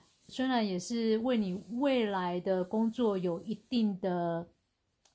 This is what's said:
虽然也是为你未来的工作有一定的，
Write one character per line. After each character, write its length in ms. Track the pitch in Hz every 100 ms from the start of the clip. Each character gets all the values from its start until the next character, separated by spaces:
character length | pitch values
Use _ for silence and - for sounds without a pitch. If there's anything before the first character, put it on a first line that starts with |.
| - - -
虽 200 | - 262
然 180 | 247 208
也 140 | 180
是 380 | 175 233 226 220
为 180 | 247 240
你 240 | 196 185 180
未 320 | 240 285 254 214
来 340 | 190 180 180
的 240 | 185 185
工 260 | 180 220 226
作 280 | 220 226 196
有 240 | 180 170
一 120 | 190 208 -
定 320 | 247 214 190
的， 480 | 190 175 170 170 175 _ _ _ _ _ -